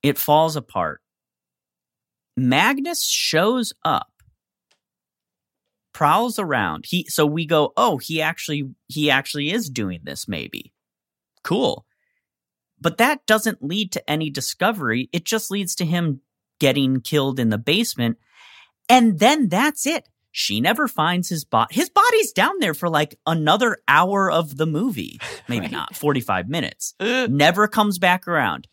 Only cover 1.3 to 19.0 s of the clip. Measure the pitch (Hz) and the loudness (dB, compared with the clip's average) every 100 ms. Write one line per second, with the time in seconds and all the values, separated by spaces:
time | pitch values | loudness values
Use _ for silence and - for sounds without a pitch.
1.3 | _ _ _ _ _ _ _ _ _ _ | _ _ _ _ _ _ _ _ _ _
2.3 | - 127 135 208 277 285 339 - - - | -2 2 4 2 0 -4 -4 -4 -2 0
3.3 | 156 202 254 226 - 160 117 - _ _ | 2 2 0 -4 -6 -2 -2 -4 _ _
4.3 | _ _ _ _ _ _ _ _ _ _ | _ _ _ _ _ _ _ _ _ _
5.3 | _ _ _ _ _ _ - 147 175 240 | _ _ _ _ _ _ 0 2 2 0
6.3 | 226 180 131 95 78 - 180 - - 151 | -4 -2 0 -2 -4 -6 -6 -4 0 0
7.3 | 151 156 160 147 - 233 147 - 160 156 | 0 0 0 2 2 0 0 -4 -4 -4
8.3 | 165 - 147 135 - _ 151 147 135 - | -4 -6 -6 -6 -12 _ -2 2 2 0
9.3 | 147 147 214 175 123 98 87 73 69 - | -6 -4 -4 -6 -6 -6 -6 -12 -12 -8
10.3 | 85 53 - - _ _ _ _ _ _ | -8 -8 -12 -16 _ _ _ _ _ _
11.3 | _ - 190 254 - _ _ _ _ _ | _ -4 0 0 -2 _ _ _ _ _
12.3 | _ _ _ _ _ 170 170 240 285 - | _ _ _ _ _ -4 2 0 0 2
13.3 | 220 220 - 139 190 208 - - 151 156 | 2 2 -4 -6 -4 -4 -6 -4 -4 -2
14.3 | 143 - - 190 214 127 117 127 170 - | -6 -8 -2 -2 0 -2 -2 -2 -6 -2
15.3 | 220 - 202 190 - 165 175 170 135 _ | -4 -4 -6 -4 -4 -2 0 0 -4 _
16.3 | _ _ _ 139 143 135 131 - 147 135 | _ _ _ 2 2 2 0 0 0 0
17.3 | 131 117 110 117 180 233 - 117 117 _ | 0 0 0 0 0 0 -2 -2 -4 _
18.3 | _ - - - _ - 254 | _ -20 -20 -20 _ 4 6